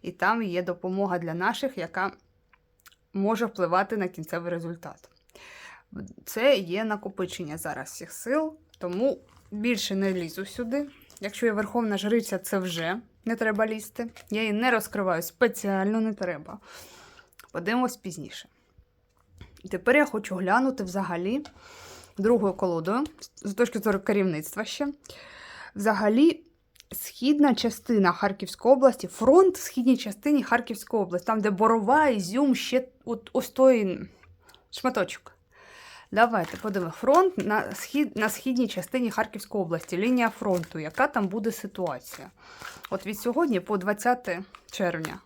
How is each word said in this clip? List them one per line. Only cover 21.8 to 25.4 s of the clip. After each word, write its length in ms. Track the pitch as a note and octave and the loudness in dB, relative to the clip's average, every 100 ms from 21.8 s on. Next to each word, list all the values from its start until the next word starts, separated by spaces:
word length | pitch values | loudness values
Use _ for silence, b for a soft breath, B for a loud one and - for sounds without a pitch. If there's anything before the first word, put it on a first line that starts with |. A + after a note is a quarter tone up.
| B B B - | B B B -2
другою 360 | G3+ A#3+ G3 | 2 4 2
колодою, 500 | F#3 F#3 E3 E3 A#3 D#4 - - - | 0 -2 0 0 -2 -2 -8 -20 -12
з 180 | G3+ | -10
точки 240 | G3 A#3+ A3+ | -2 0 0
зору 220 | G#3+ G3 | 0 0
керівництва 640 | G3 G3+ F#3+ D#3 D#3 - | 0 2 2 -2 -6 -8
ще. 240 | G#3+ - C#4+ C#4+ B B B B | -8 -4 -6 -6 B B B B